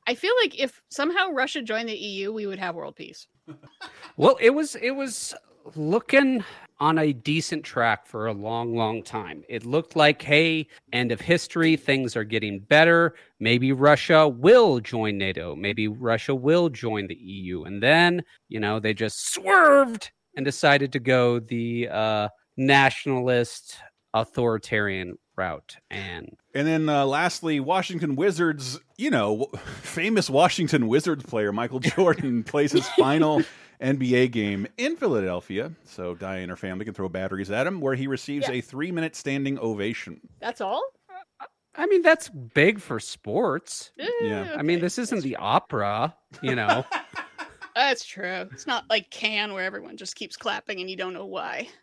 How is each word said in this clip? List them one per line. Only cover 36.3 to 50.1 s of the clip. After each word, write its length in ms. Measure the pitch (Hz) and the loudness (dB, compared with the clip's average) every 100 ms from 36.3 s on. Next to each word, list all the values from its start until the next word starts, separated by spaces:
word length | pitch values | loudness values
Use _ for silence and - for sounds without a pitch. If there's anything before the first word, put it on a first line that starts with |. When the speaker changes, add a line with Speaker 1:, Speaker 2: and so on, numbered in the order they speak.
| 95 | -8
Speaker 3:
and 60 | 90 | -8
her 60 | 90 | -10
family 280 | 95 92 107 | -8 -8 -8
can 80 | |
throw 140 | 98 95 | -8 -6
batteries 420 | 92 95 95 92 | -4 -6 -6 -4
at 160 | 107 156 | -2 -2
him, 140 | 190 | -2
where 140 | 139 | -4
he 120 | 131 135 | -2 -4
receives 420 | 131 - 143 135 | -6 -6 -6 -4
Speaker 1:
Yeah. 60 | |
Speaker 3:
a 60 | 127 | -4
three-minute 520 | - 131 170 170 160 - | -8 -8 -6 -4 -6 -6
standing 420 | 139 139 139 139 | -6 -4 -4 -4
ovation. 640 | 113 104 104 113 - 80 - _ | -4 -4 -4 -6 -10 -18 -20 _
Speaker 1:
That's 200 | 220 - | -10 -6
all? 200 | 196 262 539 - _ 370 370 _ - _ _ - | -4 -4 -6 -10 _ -20 -20 _ -20 _ _ -6
Speaker 2:
I 60 | |
mean, 160 | 359 381 | 2 4
that's 300 | 330 320 - | 6 4 0
big 500 | 165 117 - 160 107 | -16 -4 4 4 2
for 180 | - 117 | -4 -8
sports. 920 | - - 107 131 220 143 - - - - | -8 -12 -4 0 0 -2 -6 -14 -14 -10
Speaker 1:
Eh, 100 | 349 480 | -6 -2
Speaker 3:
Yeah. 320 | 466 143 370 302 | -2 -4 -6 -4
Speaker 2:
I 60 | |
mean, 140 | - 175 | -2 0
Speaker 1:
okay. 40 | |
Speaker 2:
this 140 | 175 - | -2 -4
isn't 180 | 226 214 | -4 -4
Speaker 1:
That's 60 | |
Speaker 2:
the 100 | 135 | -4
Speaker 1:
true. 100 | - | -4
Speaker 2:
opera, 720 | 98 147 - 120 101 107 147 - _ - | 0 0 0 -2 -2 -2 -4 -6 _ -8
you 140 | 131 | -4
know. 320 | 123 107 123 - | 0 2 0 0
Speaker 1:
<laughs> 160 | 370 - - - - 320 - - - | -8 -8 -14 -14 -16 -18 -16 -10 0
That's 280 | 277 247 - | 0 0 -6
true. 420 | 190 180 185 185 | -10 -8 -8 -10
It's 140 | - - | -12 -6
not 180 | 240 - | -6 -2
like 220 | 220 202 | -4 -4
Can, 420 | - 214 214 208 | -6 -4 -2 -4
where 100 | 196 | -4
everyone 340 | 185 202 185 - | -6 -8 -14 -14
just 180 | 190 | -14